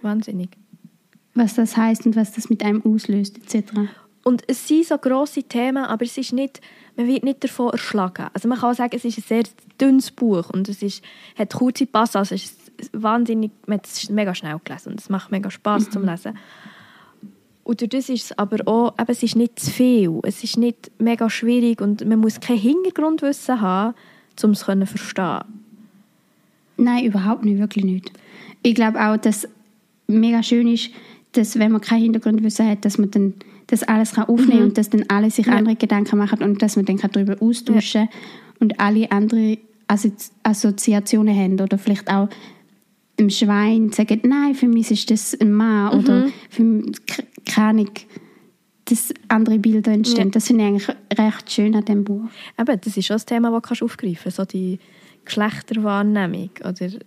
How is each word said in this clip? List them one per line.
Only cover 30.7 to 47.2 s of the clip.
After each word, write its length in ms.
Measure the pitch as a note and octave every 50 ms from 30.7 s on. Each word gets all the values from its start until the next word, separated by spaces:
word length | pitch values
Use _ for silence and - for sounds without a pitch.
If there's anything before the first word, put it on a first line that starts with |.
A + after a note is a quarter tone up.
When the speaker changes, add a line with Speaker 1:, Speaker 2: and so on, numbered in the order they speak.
| A#3 A3+ - - - - - - - - _ _ -
Speaker 2:
dass 240 | B3 G#3+ G#3+ -
wenn 140 | A3+ G#3+ G#3+
man 100 | A3 G#3+
kein 200 | G#3+ - A#3 A3+
Hintergrundwissen 640 | A3+ A3+ A3 A3 - A3 G#3+ G#3+ A3 G#3+ G#3+ - A3+
hat, 180 | A3 G#3 G3+ -
dass 120 | G#3 G3
man 140 | - G#3 G3
dann 220 | - G3+ G3 G3 F#3+ - - - - - -
das 140 | - - A3+ -
alles 280 | - A3 G#3+ A3 A3 -
kann 120 | - G#3+
aufnehmen 340 | - A#3 A#3 C4 A#3+ A#3+ A3
Speaker 1:
Mhm. 60 | G#3
Speaker 2:
und 100 | G3+ G3+
dass 120 | A3 G#3+ -
dann 140 | - G#3+ G#3+
alle 240 | - G3+ G3+ G#3+ A3
sich 160 | A3 - G#3
Speaker 1:
Ja. 60 | A#3 A3
Speaker 2:
andere 220 | G#3 G#3+ A3+ A3
Gedanken 420 | A3+ - G#3+ G#3+ G3+ G#3 - - G3+
machen 240 | G3+ G3+ - G#3 -
und 180 | G3+ G3+ G3+
dass 140 | - G#3 -
man 100 | G#3 F#3+
dann 120 | F#3+ F#3+
kann 140 | G3 - G3
darüber 300 | - G3+ G3 G3+ G3+ G3+
austauschen 600 | A3 A3+ A#3+ A#3+ - - G#3+ A3 G#3+ - - G#3+ A3
Speaker 1:
Ja. 60 | A3 - - - - - - - - - _
Speaker 2:
und 200 | A#3+ G#3+ G3+ -
alle 320 | G3+ G3+ G#3+ A3 A3 A3
andere 460 | G3+ G3+ G#3 G#3+ A#3 A3+ A3 G#3+ A3 A3 - _ _ _ _
Assozi-, 440 | _ G#3 G3+ - G#3+ G3 - - - _ _ _
Assoziationen 920 | A3 G#3+ G3+ - G#3+ G3+ G3+ - - G#3+ G3+ G3+ - - G#3+ G#3+ G#3+ G#3
haben 240 | G3 G3 F#3 F#3+ F#3+
oder 180 | F#3+ G3 - G3
vielleicht 300 | - - G3+ G3 - -
auch 180 | G3 G3 G3 G3+ - - - - - _ _ _ _ _ _ _ _ _ _ _ _ -
dem 100 | A3 G3+
Schwein 600 | G3+ - A#3 G3+ G3+ G3+ G#3 G#3+ A3+ A3+ A3 G#3+
sagen, 300 | - - G#3+ A3 G#3 A3 -
„Nein, 300 | B3 C#4 C#4+ C#4+ C#4+ C4+
für 120 | C4+ -
mich 240 | A#3+ A#3 A3+ A3 -
ist 180 | A3 G#3 - -
das 240 | A3 G#3+ - - - -
ein 120 | G#3+ G#3 G#3
Mann“, 400 | G#3 A3 A3+ G#3+ G#3 G3+ G#3 -
Speaker 1:
Mhm. 60 | - G3+
Speaker 2:
oder 240 | C4+ B3 B3 B3+ C#4 - - - -
für 120 | - -
m-, 300 | A3+ A3+ A3+ G#3+ G#3 - G#3+ - _
k-, 160 | - - -